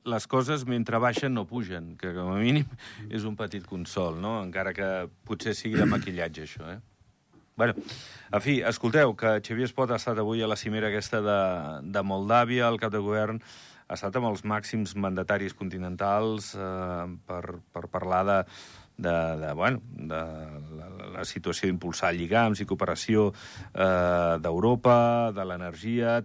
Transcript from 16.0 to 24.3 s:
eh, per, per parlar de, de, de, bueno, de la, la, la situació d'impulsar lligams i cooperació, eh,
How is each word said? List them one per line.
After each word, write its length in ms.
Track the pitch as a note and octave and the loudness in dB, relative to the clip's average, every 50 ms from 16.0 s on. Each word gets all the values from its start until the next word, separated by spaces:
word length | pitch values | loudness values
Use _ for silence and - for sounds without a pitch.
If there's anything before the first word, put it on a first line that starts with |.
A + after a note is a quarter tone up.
| G2 G2+ G2+ G#2+ A2 A2 A2 G#2 G#2 - | 0 2 2 2 2 0 -2 -4 -6 -8
eh, 540 | - G2 F#2+ F#2 F#2 F#2 F#2 F2+ F2+ E2+ F2 F2+ F2 F2+ - | -8 -8 -6 -6 -6 -4 -4 -4 -4 -6 -6 -8 -10 -12 -10
per, 300 | - F2+ F2 F2+ F2+ F2 F2 - _ | -8 -8 -8 -8 -8 -10 -12 -14 _
per 140 | - F2 F2 - | -12 -10 -8 -6
parlar 300 | - F2+ F2+ F#2 F2+ F#2 G2 G2+ | -6 -4 0 2 2 4 4 6
de, 80 | G2 F#2+ F#2 - - - - - - - - - _ - | 4 4 2 0 -6 -18 -20 -20 -20 -20 -20 -20 _ -4
de, 160 | F2+ E2+ E2+ E2 E2 E2 D#2+ D#2 | -2 0 2 2 2 0 -2 -4
de, 120 | D#2 D#2 D2 | -4 -4 -2
bueno, 240 | D#2+ F#2+ B2 C3 - - A#2+ | 0 0 0 0 -2 -4 -10
de 300 | - - - D#2+ D#2+ D#2+ | -14 -12 -10 -8 -6 -6
la, 720 | E2 E2 D#2 D#2+ D#2 D#2 D2+ D2+ D2+ D#2 D#2+ D#2 D#2+ F#2+ | -6 -6 -8 -10 -12 -12 -12 -14 -14 -14 -14 -14 -14 -14
la, 160 | F#2+ F#2+ G2 G2 F2+ | -14 -14 -14 -12 -10
la 100 | F#2 F2+ | -8 -8
situació 460 | - - F#2+ - F2+ E2 - - F#2+ | -8 -8 -6 -4 -4 -2 0 0 0
d'impulsar 400 | F#2 E2 F2+ F2 E2 - F#2+ F2 | 0 0 -2 -4 -2 0 0 0
lligams 480 | E2+ F2 E2+ E2 G#2+ A2+ A#2 A2 G#2 - | 2 0 0 2 4 4 4 4 2 0
i 60 | G2+ - | -2 -2
cooperació, 600 | G2 F2 F#2+ F2 D#2+ - - - A2 G#2+ G#2 G2 - - - - - - - - | -2 0 0 0 -2 -2 0 4 4 6 6 4 2 -4 -10 -16 -16 -16 -16 -8
eh, 640 | - F#2 F#2+ F#2 F#2 F2+ F2+ F2 F2 F2 E2+ E2+ | 0 2 4 4 4 4 4 4 4 4 4 4